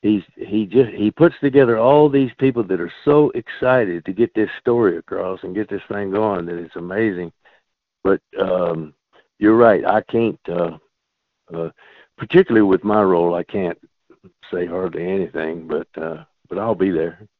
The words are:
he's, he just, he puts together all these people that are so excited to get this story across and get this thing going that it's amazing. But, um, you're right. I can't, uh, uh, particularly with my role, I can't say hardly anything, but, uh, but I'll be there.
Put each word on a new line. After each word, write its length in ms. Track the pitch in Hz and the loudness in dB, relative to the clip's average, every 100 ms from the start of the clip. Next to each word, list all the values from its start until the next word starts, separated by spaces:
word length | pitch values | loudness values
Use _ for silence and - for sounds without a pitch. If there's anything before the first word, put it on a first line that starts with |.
he's, 220 | 104 104 - _ | 0 -2 -4 _
he 300 | - 101 101 | -6 -4 0
just, 240 | 107 120 | 0 0
he 200 | 98 104 | 0 -4
puts 240 | - 165 - | 2 2 2
together 360 | 143 135 127 113 | 0 4 4 4
all 320 | 120 147 151 | 4 6 4
these 220 | 139 131 - | 4 0 0
people 240 | 135 117 | -2 0
that 160 | 98 92 | -2 -4
are 120 | 87 - | -4 -6
so 280 | - 147 151 | 2 4 4
excited 760 | - - - 127 127 107 85 82 | 0 -10 -4 0 2 0 -4 -8
to 80 | |
get 200 | 95 117 | -2 -2
this 160 | - 104 - | 0 -2 -2
story 380 | - 120 107 85 | -2 2 2 0
across 460 | - 92 92 92 | -8 -8 -6 -8
and 100 | 92 92 | -8 -8
get 140 | 107 | -6
this 120 | 101 - | -8 -10
thing 220 | 104 101 | -8 -6
going 340 | 98 107 95 85 | -2 -2 -2 -6
that 100 | 85 | -8
it's 180 | 82 90 | -10 -12
amazing. 540 | 87 98 110 90 87 _ _ _ _ _ _ _ | -8 -2 -2 -2 -10 _ _ _ _ _ _ _
But, 180 | 95 95 _ - | -2 -2 _ -6
um, 540 | 95 90 87 82 78 _ _ _ _ _ | -2 -2 -2 -4 -10 _ _ _ _ _
you're 180 | 104 113 | 4 6
right. 260 | 117 95 - | 6 6 2
I 140 | 104 | -2
can't, 380 | - 117 113 - - | 0 -2 -2 -4 -8
uh, 280 | 85 87 78 _ _ _ _ _ _ _ | -4 -4 -6 _ _ _ _ _ _ _
uh, 160 | 85 82 _ - _ _ _ | -10 -10 _ -20 _ _ _
particularly 480 | - 170 190 113 101 | 2 2 4 4 4
with 180 | 92 101 | 2 2
my 160 | 107 | 2
role, 300 | 98 90 85 87 | 2 2 2 -2
I 80 | |
can't 340 | 85 104 90 82 _ _ _ _ 95 _ - | -6 -6 -6 -8 _ _ _ _ -20 _ -12
say 120 | 90 87 | -8 -6
hardly 400 | 85 92 80 87 | -6 -6 -6 -6
anything, 600 | 98 85 82 80 82 80 | -4 -4 -6 -8 -8 -6
but, 200 | 78 78 - | -8 -8 -10
uh, 220 | 80 80 80 _ _ | -10 -10 -16 _ _
but 80 | 90 | -8
I'll 160 | 110 98 | -4 0
be 160 | 95 | 0
there. 360 | 85 82 82 107 _ | 0 -4 -8 -20 _